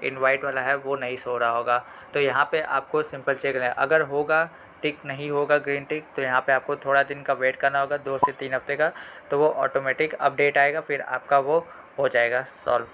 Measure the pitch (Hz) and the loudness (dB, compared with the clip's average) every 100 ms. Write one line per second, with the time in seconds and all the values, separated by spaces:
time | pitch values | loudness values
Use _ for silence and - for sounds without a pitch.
0 | 139 131 131 135 139 131 127 139 135 139 | -4 0 2 2 0 -4 0 -2 -2 -4
1 | 123 127 123 123 117 117 120 123 - - | -4 -6 -6 0 0 0 0 0 -2 -20
2 | - 147 139 127 147 160 151 139 - 156 | -6 0 0 2 0 0 -2 -4 -2 -2
3 | 151 139 135 135 139 131 127 - 135 160 | -2 -6 -4 -2 -2 -2 -2 0 2 2
4 | 147 143 147 156 165 - - - 151 147 | 2 -2 0 0 0 -6 -20 -6 -6 -6
5 | 143 139 147 143 143 147 143 143 139 156 | -10 -10 -4 -2 2 2 2 -4 -4 -8
6 | 156 - 135 127 131 135 - 143 139 139 | -6 -6 0 0 4 2 2 -6 2 2
7 | 139 143 139 135 127 127 143 139 139 147 | 2 -2 -4 0 0 2 0 0 0 -2
8 | 135 135 143 135 135 131 - 143 156 - | -4 0 0 0 -4 -4 -4 0 0 -2
9 | - - - 143 151 143 135 143 135 127 | -18 -20 -4 2 2 2 0 0 -2 0
10 | 156 - 143 135 143 143 143 151 151 143 | -2 2 0 2 2 4 2 2 -4 -6
11 | - 127 - 143 135 160 165 - - - | -4 -6 2 2 4 0 0 -16 -18 -2
12 | 139 123 117 123 131 - - 120 117 | 0 2 2 0 -4 -10 0 0 0